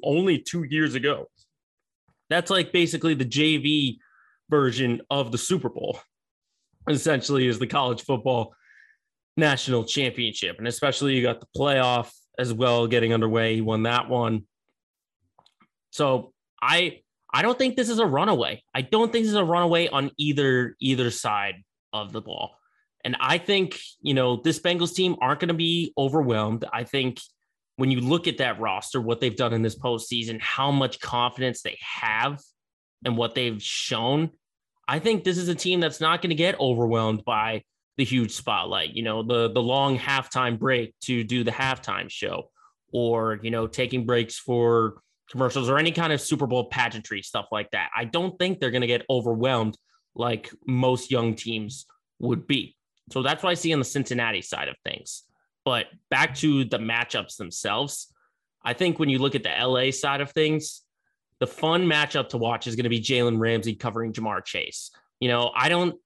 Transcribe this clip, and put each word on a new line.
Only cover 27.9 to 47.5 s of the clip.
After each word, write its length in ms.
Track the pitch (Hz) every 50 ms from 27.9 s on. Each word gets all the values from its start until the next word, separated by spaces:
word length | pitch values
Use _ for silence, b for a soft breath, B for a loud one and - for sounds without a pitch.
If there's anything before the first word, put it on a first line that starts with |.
you 100 | 131 123
look 260 | 123 131 170 170 170
at 120 | 170 120 127
that 200 | 131 120 104 110
roster, 440 | 113 104 92 104 - - - 127
what 180 | 110 117 117 117
they've 160 | 135 120 98
done 160 | - 123 113
in 80 | 117 113
this 180 | 113 107 - -
postseason, 640 | 135 123 117 110 - - 120 117 113 117 113 107
how 300 | - - - 135 135 143
much 280 | 143 135 135 127 - -
confidence 640 | - - 123 120 120 123 - 127 131 123 117 -
they 160 | - 90 - -
have 580 | - - - - 120 110 107 113 123 143 143 143 - _ _ _ _ _ _ _ _ _ _ _ -
and 140 | 127 117 117
what 160 | 117 117 -
they've 280 | 127 123 117 110 104
shown, 680 | - - - - - - 123 110 113 127 143 156 165 160 - _ _ _ _ _ _ _ _ _ _ 123
I 100 | 139 156
think 260 | 190 226 220 185 -
this 120 | 185 175
is 120 | 180 175 175
a 60 | 165
team 260 | - - 180 180 175
that's 200 | 165 151 - -
not 220 | 160 160 175 170
gonna 120 | 190 170 160
get 240 | 151 170 190 185 -
overwhelmed 640 | 139 127 120 117 120 113 117 113 113 110 110 104 -
by 380 | 120 113 107 110 113 113 107 - _ _ _ _ _ _ 139
the 60 | 131
huge 280 | - 131 127 113 104
spotlight, 580 | - - - 120 104 87 90 90 95 92 80 78
you 120 | - 110
know, 200 | 113 110 110 113
the, 280 | 113 117 120 117 117 110
the 120 | 104 127
long 360 | 117 120 131 139 139 139 131 117
halftime 600 | - 143 139 135 - - - 131 127 120 117 107
break 360 | 131 131 127 120 113 113 - _
to 240 | - - 123 117 110
do 180 | 107 123 123
the 80 | 110 113
halftime 600 | - - 131 131 127 131 - - 95 95 92 -
show, 400 | - - 101 95 90 - - - b b b b b _ _ _
or, 480 | - 120 120 117 117 113 113 110 110 101
you 80 | 113 113
know, 160 | 117 113 113
taking 380 | 113 - 131 127 123 131 127 113
breaks 340 | 120 123 120 113 - - -
for 640 | - 127 123 120 117 117 117 113 110 107 - - _ _ _ _ _ -
commercials 400 | - 123 131 120 127 139 120 127
or 80 | 135 147
any 120 | 160 170
kind 220 | - 170 170 156
of 80 | 147 135
Super 260 | - - 156 143 139
Bowl 220 | 117 127 123 120 -
pageantry, 540 | - 131 120 117 113 107 - - 107 95
stuff 240 | - - - 107 101 -